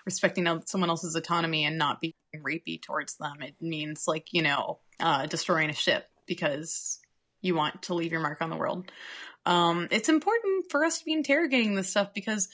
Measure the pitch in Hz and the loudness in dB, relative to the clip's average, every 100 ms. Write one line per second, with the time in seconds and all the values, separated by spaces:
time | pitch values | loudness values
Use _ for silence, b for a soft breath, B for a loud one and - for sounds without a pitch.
0 | B - 185 185 175 165 - 196 175 170 | B 0 0 2 0 0 -2 0 0 0
1 | 175 165 165 175 165 156 151 160 147 - | -2 -4 0 0 2 0 0 0 0 -2
2 | 165 - _ 156 139 160 - 160 - 151 | -6 -8 _ -12 -6 -6 -8 -12 -6 -6
3 | 147 - 151 147 143 143 165 156 151 151 | -6 -8 -10 -10 -14 -10 -6 -4 -6 -4
4 | - 160 - 175 156 143 - - _ - | -4 -4 -2 0 2 2 -2 -6 _ -2
5 | 165 139 156 165 - 165 156 147 - 139 | 2 2 0 -2 0 2 2 0 0 0
6 | - _ - 180 160 143 165 - - - | -2 _ -8 -2 -2 -2 -6 -6 -6 -8
7 | _ _ _ _ 185 160 151 - - 175 | _ _ _ _ 0 0 0 -4 -4 -2
8 | 165 165 151 156 165 160 139 180 185 B | 0 0 -2 -2 -4 -2 -2 -2 -6 B
9 | B B B B - 175 170 170 170 220 | B B B B 4 6 6 4 2 0
10 | 262 311 339 466 427 381 349 285 320 - | 4 4 4 2 2 0 0 2 2 0
11 | - 311 294 277 285 254 220 196 190 208 | -2 0 2 2 4 2 2 2 0 0
12 | 202 - 214 214 190 | 0 -2 -4 -2 -4